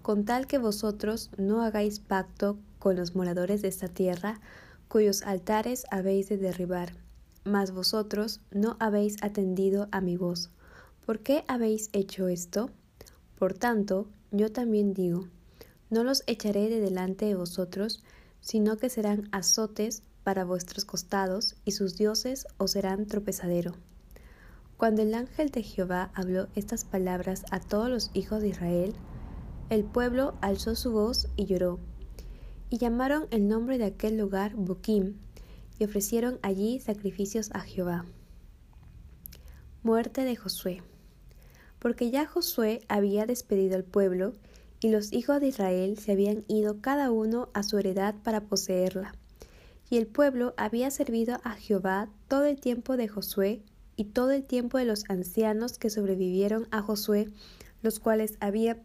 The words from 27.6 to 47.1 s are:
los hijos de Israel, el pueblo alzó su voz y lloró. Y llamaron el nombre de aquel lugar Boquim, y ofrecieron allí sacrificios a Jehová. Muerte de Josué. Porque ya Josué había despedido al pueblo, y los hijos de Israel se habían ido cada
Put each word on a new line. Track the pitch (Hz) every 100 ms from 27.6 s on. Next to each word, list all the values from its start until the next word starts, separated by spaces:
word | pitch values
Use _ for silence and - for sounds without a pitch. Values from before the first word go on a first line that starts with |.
| - 208 233
los | 247 214
hijos | - 190 214
de | 214
Israel, | 185 175 175 185 - - - - - - - -
el | 220
pueblo | 208 247 247 247 277 -
alzó | 196 196 - 233
su | 262
voz | 220 214 - -
y | - 202
lloró. | 180 180 180 175 - - - - - - - -
Y | 233
llamaron | 240 233 262 294 311
el | 226 202
nombre | 220 240 262
de | 208
aquel | 202 214 220
lugar | 202 196 208
Boquim, | 214 185 185 - 214 190 208 - - - - - -
y |
ofrecieron | 208 208 202 233 240 254
allí | 196 190 214 254
sacrificios | 240 208 202 180 196 226 208
a | -
Jehová. | - - 175 170 175 - - - - - - - - - - - - - - - - -
Muerte | 226 226 233 -
de | 262 233
Josué. | 190 - 190 180 175 - - - - - - - - -
Porque | 240 233 240
ya | 262
Josué | 302 349 330 - 220 220 -
había | 208 202 202 220
despedido | 247 - 202 190
al | 185
pueblo, | 185 202 196 180 190 - - - - -
y | 226
los | 214 208
hijos | 240 240 285
de | 277
Israel | 262 190 180 185 208
se | -
habían | 196 202 214 214
ido | 214 208 208
cada | 233 285 269